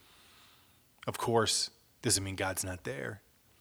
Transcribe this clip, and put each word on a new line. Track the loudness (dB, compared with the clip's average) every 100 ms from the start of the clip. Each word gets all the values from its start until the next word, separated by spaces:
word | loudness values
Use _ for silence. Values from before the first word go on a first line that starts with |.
| -20 -20 -20 -20 -20 -20 -20 -20 _ -14 -8
Of | -4
course, | 2 4 4 2 0 -6 _ _
doesn't | 0 2
mean | 0
God's | -2 -2 -2
not | -4 -6
there. | -6 -6 -6 -8 -14 _ _ -20